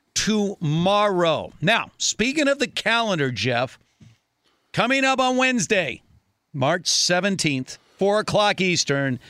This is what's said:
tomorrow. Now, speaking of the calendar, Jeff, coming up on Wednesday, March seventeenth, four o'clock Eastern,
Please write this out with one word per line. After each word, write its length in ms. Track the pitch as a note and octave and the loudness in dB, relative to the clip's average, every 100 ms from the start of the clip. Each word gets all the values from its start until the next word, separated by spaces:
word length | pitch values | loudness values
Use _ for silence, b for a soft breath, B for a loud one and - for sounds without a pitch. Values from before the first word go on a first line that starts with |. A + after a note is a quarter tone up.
| _ | _
tomorrow. 1400 | - - G#3+ G3+ - D#3 D#3 F3+ G#3 G#3 F3+ E3+ C#3 E2+ - | -4 -2 0 -2 -4 -2 0 2 2 2 2 0 0 -6 -4
Now, 300 | D#3 A3 - _ | 0 0 -2 _
speaking 500 | - - A3+ D4+ C#4 | -6 -2 -2 0 0
of 100 | C#4 | 0
the 60 | A#3+ | -2
calendar, 640 | - G#3 A#3 A3+ F3 C#3 | -2 0 0 0 0 -2
Jeff, 480 | A2 A2+ A#2 C3 - _ _ - _ _ _ _ _ _ | -2 -2 0 -2 -8 _ _ -20 _ _ _ _ _ _
coming 320 | - A3+ C4+ | -2 0 2
up 160 | C4+ C4 | 2 2
on 160 | B3+ B3+ | 0 2
Wednesday, 640 | B3+ B3 E3 G3+ D3 F#2 _ _ _ _ _ | 2 0 0 0 0 -8 _ _ _ _ _
March 320 | C#3 C3 F3 - | -2 0 0 0
seventeenth, 880 | - - F3+ G3 F#3+ D#3+ C3+ C3 - _ _ | -2 2 0 0 -2 -2 -2 -6 -14 _ _
four 220 | G3 G#3+ | 0 2
o'clock 420 | G#3 F3+ G#3 F#3+ | 2 2 2 2
Eastern, 580 | F#3+ E3 - C#3 C#3 B2 | 0 0 0 0 -2 -4